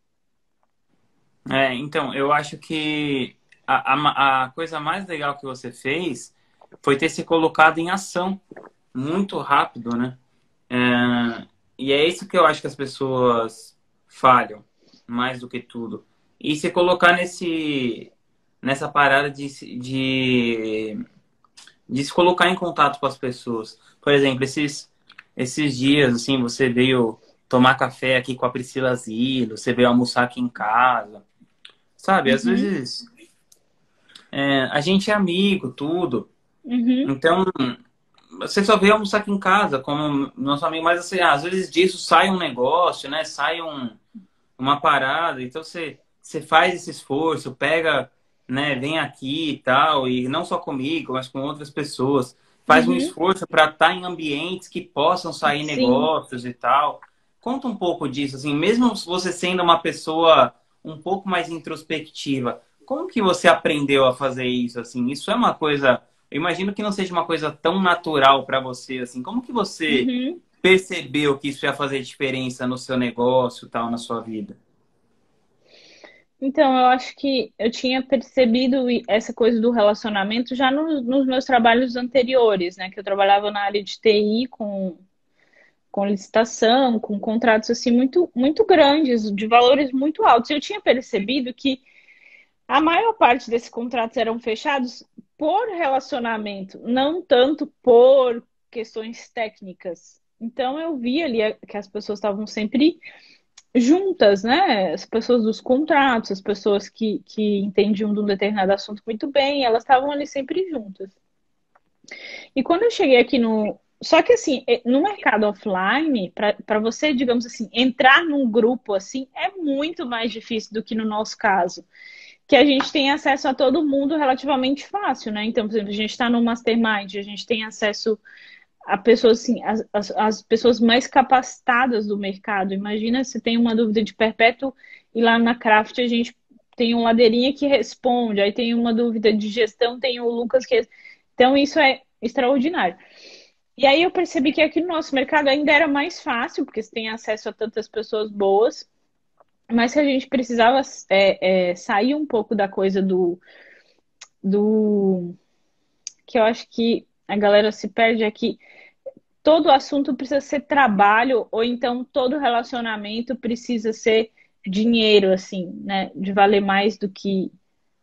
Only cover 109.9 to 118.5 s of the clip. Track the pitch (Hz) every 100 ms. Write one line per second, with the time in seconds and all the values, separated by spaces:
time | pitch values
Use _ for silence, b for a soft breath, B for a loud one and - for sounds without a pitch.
109.9 | 262 285 285 302 277 269 359 381 277 202
110.9 | 190 190 _ _ _ _ _ _ _ _
111.9 | _ - B B B B 269 - 349 466
112.9 | 427 302 247 240 254 226 220 208 - _
113.9 | - - 320 330 466 320 247 - 240 240
114.9 | 269 403 403 277 214 208 202 214 185 196
115.9 | 262 320 233 180 - 208 - - 214 226
116.9 | - 302 254 247 240 233 - 208 226 254
117.9 | - 262 294 339 285 240